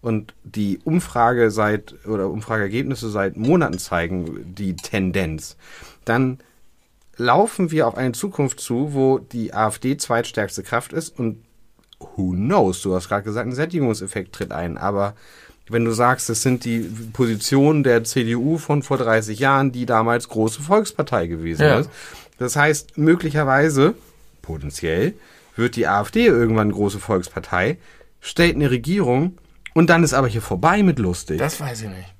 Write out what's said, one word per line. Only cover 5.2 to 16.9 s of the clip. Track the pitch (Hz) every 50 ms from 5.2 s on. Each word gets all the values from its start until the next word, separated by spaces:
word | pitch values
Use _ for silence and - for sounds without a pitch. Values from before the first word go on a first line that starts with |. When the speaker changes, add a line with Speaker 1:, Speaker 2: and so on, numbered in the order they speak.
| 92 80 78 78 - - - - - - - - - - - _ _
Speaker 1:
dann | - 113 123 131 127 127 127 _ _ _ _ - - _ _ _ _ _ _ _ _ -
laufen | - 120 123 120 165 208 233 - - 185 160
wir | 160 156 139
auf | 117 107
eine | - 127 127 117
Zukunft | - - 202 - - 143 127 - -
zu, | - - 123 120 139 151 143
wo | 135 135 135 135 -
die | - _ - 120 110 - -
A | 104 110
F | 107 -
D | - - 127 143
zweitstärkste | 143 - - 123 117 117 - - - 104 95 - - 95
Kraft | - - 117 - -
ist | - 165 165 - - -
und | 120 113 110 110 _ _ _ _ - _ _ _ _ _ - _
who | - - - - 95 92
knows, | 90 90 101 131 196 202 120 95 90 -
du | - 98 92
hast | 92 87 -
gerade | 104 101 95
gesagt, | 110 104 117 117
ein | 120 127
Sättigungseffekt | 127 151 175 175 170 139 120 110 107 95 92 - 107 92 - -
tritt | - 101 -
ein, | - 76 85 87 78 -
aber | - 98 101 101 101 101 104 _ - - - - - - - _ _ -
wenn | 110 117 117
du | 113
sagst, | 113 107 123 123 131 127 -
das | - 117 110
sind | - 135 127 120 -
die | 120 117 117 110 85